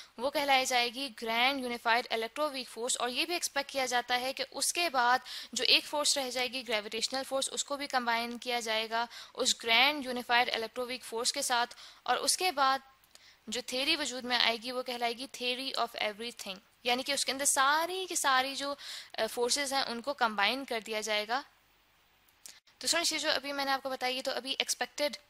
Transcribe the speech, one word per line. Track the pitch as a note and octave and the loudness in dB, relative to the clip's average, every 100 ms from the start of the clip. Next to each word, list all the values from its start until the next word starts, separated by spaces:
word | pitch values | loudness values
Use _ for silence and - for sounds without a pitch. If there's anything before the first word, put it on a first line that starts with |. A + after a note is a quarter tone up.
| - - | -14 -6
वो | C4 | -2
कहलाई | D4+ C#4+ C4+ | 0 4 4
जाएगी | C4 B3+ A#3+ A#3 C#4 | 4 2 0 -2 -8
grand | G#3+ A3+ A3+ B3+ C#4+ | -6 -2 2 4 2
unified | B3 A#3+ A#3+ A#3 A#3 | -4 -2 2 2 2
electroweak | A3+ A3+ - D4+ C4+ A#3 | -2 -2 -2 -2 -2 -8
force। | - B3 - | -8 -4 0
और | A#3+ | 0
ये | B3 | 0
भी | D#4+ | -2
एक्सपेक्ट | F4 - C#4 C4+ | -2 -2 -4 -2
किया | C4+ B3+ | -2 0
जाता | A#3+ A#3+ | 0 0
है | B3 B3+ | 0 0
कि | C4 | -4
उसके | - C#4 - - E4+ | -6 -2 -2 0 0
बाद | B3+ A#3+ B3+ - - - | 4 4 4 0 -12 -8
जो | A3 | -2
एक | - C#4+ - | 4 4 4
force | D4+ C#4+ C#4+ | 0 2 0
रह | B3+ | -2
जाएगी | B3 B3 B3+ | -2 -2 -4
gravitational | A#3 G#3+ G#3 A3 - C4 | -2 -4 -2 -4 -4 -4
force, | C4 C4+ C4+ | -4 -4 -2
उसको | - - C#4+ | -4 -4 -4
भी | C#4 | -2
combine | C4 A#3+ A3+ A#3 A#3+ | 0 0 0 -2 -6
किया | B3 A#3+ | -4 -2
जाएगा | A3+ A3 A3 A3+ A#3 - - | 0 -2 0 -2 -2 -8 -14
उस | - G#3 - | 0 2 2
grand | A#3 A3+ C4+ D4+ B3+ | 6 8 8 4 -2
unified | B3 A#3+ A#3+ B3 | -4 4 4 4
electroweak | A3+ A3 - B3 B3 | 0 -4 -6 -6 -6
force | - A3+ B3 | -6 -2 -2
के | C#4+ | 0
साथ। | C#4 A#3+ A#3+ - - - - | 0 2 0 -4 -20 -12 -2
और | B3 | 0
उसके | C#4 - F#4 | 2 2 0
बाद | C4+ C4+ C4+ - _ _ - - _ - | 4 4 2 -4 _ _ -20 -20 _ -8
जो | A#3 | -8
theory | - B3+ C#4+ D#4+ | -4 -2 0 0
वजूद | C#4+ B3 | 0 -4
में | B3 A#3+ | 0 4
आएगी, | A3 A#3 A3+ | 4 4 -4
वो | B3 | -6
कहलाएगी | B3+ A#3+ A#3+ A3+ C4+ | -4 -2 -2 -2 -10
theory | - B3 B3 C4 - A#3 | -6 -4 -2 -2 -2 -2
of | - | -2
everything, | G#3+ G3+ A#3 - G3+ F#3 _ _ A#3+ | -4 -4 -10 -10 -12 -12 _ _ 0
यानी | B3 | 0
कि | C4+ | 0
उसके | C#4 - | -2 0
अंदर | C4+ | 0
सारी | C#4 D4 C4+ D4+ E4+ F#4 F#4+ | 2 4 4 4 0 -4 -4
की | E4+ | 0
सारी | D4 C4 C4 | 4 4 2
जो, | C4+ C#4+ C#4+ - - - - | -2 -6 -6 -10 -12 -10 -4
अ, | A3 | -4
forces | - A#3+ C#4+ C#4 | 0 2 2 2
हैं, | C4+ | 0
उनको | - A#3 A#3 | 0 -4 -6
combine | C#4+ A3+ G#3 G3+ C4 | 0 0 4 2 2
कर | C4+ A#3 | -2 -4
दिया | A3 G#3+ | -4 -4
जाएगा। | A3 G#3 G#3+ B3+ - _ _ _ _ _ _ _ _ _ - - _ _ | -2 -2 0 -4 -4 _ _ _ _ _ _ _ _ _ -20 -20 _ _
तो | B3+ | 0
स्टूडेंट्स, | D#4+ E4 | 2 2
ये | D#4 | 0
जो | D4+ | 0
अभी | C#4 C4+ | 0 0
मैंने | C#4 C4+ | -2 0
आपको | C4+ C4 | 0 -2
बताई, | C4 B3+ | -4 -2
ये | B3+ | -2
तो | C4 | -4
अभी | B3 C4 C4+ | -4 -6 -8
expected | - - B3 - D4 A3 | -6 -6 -6 -4 -4 -4